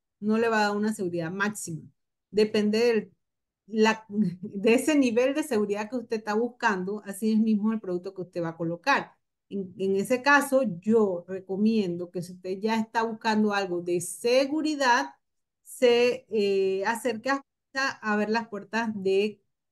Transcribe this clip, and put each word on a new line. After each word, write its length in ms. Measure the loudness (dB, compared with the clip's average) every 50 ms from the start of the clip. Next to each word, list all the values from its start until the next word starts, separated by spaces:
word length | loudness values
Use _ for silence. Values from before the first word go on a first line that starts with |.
| _ _ _ _
no 180 | -2 0 0 2
le 100 | 2 2
va 120 | 2 2
a 80 | 2 2
dar 80 | 0
una 160 | 0 -2 -2 -2
seguridad 380 | -2 -4 -4 -4 -4 -6 -6
máxima. 520 | -4 -4 -4 -4 -4 -6 -8 -10 -10 -10 -12 -16 _ _ _ _ _ _ _ _
Depende 480 | 0 0 2 2 2 0 0 2 2 2
del, 340 | 2 2 2 0 -2 -4 _ _ _ _ _ _ _ _ _ _ _
la, 380 | -4 0 2 4 4 2 0 -4
<laughs> 20 | -4
de 640 | -2 0 0 0 -2 -6 -10 -12 -6 0 2 4 4
ese 200 | 4 4 4 4
nivel 400 | 4 4 4 4 2 2 2 2
de 80 | -2 -2
seguridad 460 | -2 0 0 0 0 -2 -4 -6 -6
que 80 | -8
usted 220 | -8 -6 -4 -6 -6
está 160 | -4 -2 -2
buscando, 680 | 0 -2 -2 -2 -2 0 0 0 0 -2 -4 -6 -8 -8
así 260 | -10 -8 -4 -2 0 2
es 60 | 2
mismo 340 | 4 4 2 2 2 0 -2
el 80 | -2
producto 340 | -4 -4 -6 -6 -6 -8 -10
que 80 | -12 -12
usted 200 | -8 -6 -6 -6
va 80 | -6
a 60 | -4
colocar. 580 | -4 -4 -6 -6 -4 0 0 0 0 -2 -6 -14 _ _ _ _ _ _ -12
En, 260 | -10 -8 -8 -10 -8 -4
en 180 | -2 0 0
ese 260 | 0 0 0 0 0 4
caso, 400 | 4 4 4 4 4 2 2 2 0 -4 -4
yo 440 | 0 2 4 4 4 2 0 -4 -8
recomiendo 840 | -10 -12 -12 -8 -6 -2 0 2 2 2 2 0 0 -2 -6 -8 -8
que 120 | -8 -10 -10
si 100 | -10 -12
usted 240 | -12 -10 -8 -6 -4
ya 160 | -2 -2 0
está 260 | -2 -2 -2 -2 -2 -2
buscando 500 | -2 -4 -4 -2 0 2 2 2 2 2
algo 260 | 0 -2 -2 -4 -4
de 200 | -2 -2 -2 -2
seguridad, 1080 | -2 -6 -8 -4 0 2 2 2 2 2 0 -2 -2 -2 -2 0 2 4 4 2 2 -2 -8 _ _ _ _ _ _ _ _ _ _
se, 640 | -20 -4 2 4 4 6 6 4 2 0 -2 -6 -4
eh, 540 | -2 0 0 2 2 2 0 0 0 -2 -2
acerque 440 | -2 -2 -2 -2 -4 -4 -4 -2 -2
a, 120 | -2 -2 -4 _ _ _ _ _ -6
a 440 | -4 -4 -4 -4 -4 -4 -2 0
ver 140 | 0 0 0
las 180 | 0 -2 -2 -4
puertas 420 | -8 -12 -8 -6 -4 -4 -2 -2 -4
de, 460 | -2 0 2 2 2 2 0 -2 -8 _ _ _ _ _ _